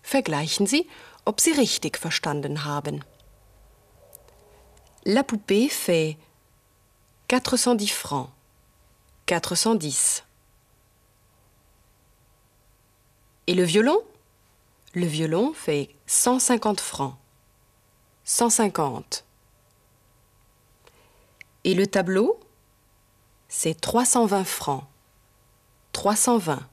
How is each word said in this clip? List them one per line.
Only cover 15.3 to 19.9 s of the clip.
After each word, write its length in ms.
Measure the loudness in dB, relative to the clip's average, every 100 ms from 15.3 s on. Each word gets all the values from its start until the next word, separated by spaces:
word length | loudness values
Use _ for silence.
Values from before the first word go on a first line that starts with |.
| 0 0
fait 360 | -2 -4 -2 -4 _ -4
cent 340 | 0 2 2
cinquante 420 | 2 2 2 -2
francs. 340 | -4 -6 -8 -8 _ _ _ _ _ _ _ _ _ _ -4
Cent 240 | 0 2
cinquante. 720 | 2 2 0 -4 -4 -10 -12 _ _ _ _ _ _ _